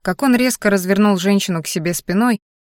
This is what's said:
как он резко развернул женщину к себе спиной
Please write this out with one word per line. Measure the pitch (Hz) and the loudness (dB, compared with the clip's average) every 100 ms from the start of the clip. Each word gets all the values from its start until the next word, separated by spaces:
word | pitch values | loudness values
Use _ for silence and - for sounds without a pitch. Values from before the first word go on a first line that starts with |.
как | - 240 | -8 -2
он | 277 240 | 0 2
резко | 254 - 208 | 0 0 0
развернул | 202 180 196 208 196 | 0 0 2 2 2
женщину | 180 202 - 170 | 2 0 0 -4
к | 156 | -4
себе | - 160 | -6 -4
спиной | 175 - 185 240 220 - _ | -6 -4 -2 0 -2 -6 _